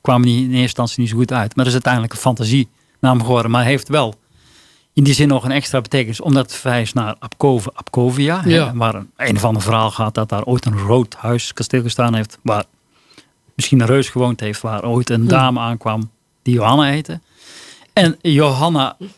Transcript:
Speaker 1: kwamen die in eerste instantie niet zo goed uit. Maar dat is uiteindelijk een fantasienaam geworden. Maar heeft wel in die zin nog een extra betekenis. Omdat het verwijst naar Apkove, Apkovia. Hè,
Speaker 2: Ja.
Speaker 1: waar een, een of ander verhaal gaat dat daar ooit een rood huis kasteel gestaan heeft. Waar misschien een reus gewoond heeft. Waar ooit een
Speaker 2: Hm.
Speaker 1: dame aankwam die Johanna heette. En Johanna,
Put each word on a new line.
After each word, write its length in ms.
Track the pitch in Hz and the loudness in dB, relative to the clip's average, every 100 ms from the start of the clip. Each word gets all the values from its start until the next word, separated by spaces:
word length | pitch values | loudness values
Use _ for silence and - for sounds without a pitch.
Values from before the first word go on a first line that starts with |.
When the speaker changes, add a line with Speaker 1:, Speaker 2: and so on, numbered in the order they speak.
Speaker 1:
kwamen 260 | - 123 123 | 2 4 4
die 100 | 120 | 2
in 60 | 127 | 0
eerste 120 | 127 | 0
instantie 380 | 123 - 120 - | 0 -2 -4 -2
niet 100 | 117 | -2
zo 60 | 113 | 0
goed 160 | 123 | 0
uit. 160 | 127 107 - | 0 -2 -2
Maar 100 | 127 | 0
dat 0 | |
is 80 | |
uiteindelijk 400 | 127 - 123 113 | 0 0 0 -2
een 60 | - | -2
fantasienaam 1000 | - 117 110 135 123 _ _ _ 131 123 | -2 0 0 0 0 _ _ _ 0 2
geworden. 300 | 117 123 113 | 2 0 2
Maar 120 | 120 | 2
heeft 240 | 123 139 - | 2 0 0
wel 280 | 151 117 104 _ _ _ _ _ _ _ | -2 -2 -4 _ _ _ _ _ _ _
in 100 | - | 2
die 100 | 143 | 2
zin 140 | 139 147 | 4 2
nog 160 | 131 | 2
een 80 | 131 | 0
extra 300 | 139 - 135 | -2 -2 -4
betekenis. 400 | 113 139 113 113 | -2 -2 -2 -4
Omdat 220 | 160 135 120 | 0 0 0
het 80 | - | -4
verwijst 340 | 135 120 113 | -2 -2 -2
naar 220 | 127 107 - | -4 -4 -6
Apkove, 520 | 110 - 143 123 98 | -14 0 2 2 -2
Apkovia. 680 | - - - 123 127 143 180 | -10 -6 0 0 0 0 0
Hè, 80 | 180 | 2
Speaker 2:
Ja. 240 | 165 135 120 | 2 0 -2
Speaker 1:
waar 200 | 113 104 | -2 -4
een, 140 | 101 - | -10 -6
een 180 | 127 104 | -2 0
of 80 | 113 | 0
ander 160 | 107 | 0
verhaal 300 | 101 113 110 | 0 0 0
gaat 220 | - 110 | -2 -2
dat 160 | 110 110 | -2 -4
daar 140 | 104 | -4
ooit 220 | 110 123 - | -2 -2 0
een 120 | 104 | -2
rood 360 | 98 123 117 - | 2 2 2 -4
huis 380 | 117 120 - | -4 -4 -4
kasteel 280 | - - 131 | -8 -4 -2
gestaan 320 | 117 - 120 | -2 0 0
heeft. 240 | 113 107 - | 0 -2 -6
Waar 220 | - 104 - _ _ _ _ _ _ _ _ - | -4 -2 -4 _ _ _ _ _ _ _ _ -8
misschien 240 | - 131 | 0 2
een 80 | 117 | 4
reus 220 | 135 127 | 2 0
gewoond 300 | 123 123 113 | 0 -2 -2
heeft. 220 | 107 107 | -6 -6
Waar 240 | 113 107 120 | -6 -6 -2
ooit 240 | 120 123 | -2 0
een 120 | 117 | 0
Speaker 2:
Hm. 60 | 117 | 2
Speaker 1:
dame 320 | 131 131 123 | 4 2 0
aankwam 500 | 117 117 113 110 110 _ _ _ | -4 -4 -4 -4 -6 _ _ _
die 120 | - | -2
Johanna 300 | 120 107 143 | 0 4 4
heette. 360 | 143 147 147 165 - _ - - - - - | 2 -2 -6 -12 -14 _ -20 -20 -20 -20 -6
En 220 | - 170 156 | 0 2 0
Johanna, 760 | 175 143 151 131 165 156 135 - 190 | 0 2 2 2 0 0 -2 -6 -16